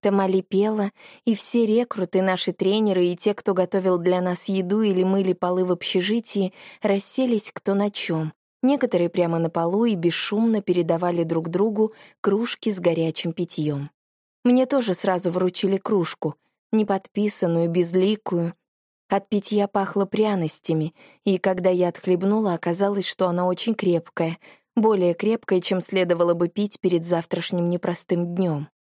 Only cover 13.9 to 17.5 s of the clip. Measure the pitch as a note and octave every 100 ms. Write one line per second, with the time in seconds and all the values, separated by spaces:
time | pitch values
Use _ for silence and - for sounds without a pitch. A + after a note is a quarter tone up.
13.9 | _ _ _ _ _ B3 B3 B3+ C#4 A3+
14.9 | F3+ G#3 F3+ F#3 F3+ F#3 - G3 G3 -
15.9 | G#3 E3 - D#3 - _ _ _ A3 G#3
16.9 | F#3+ - - G#3 - F3+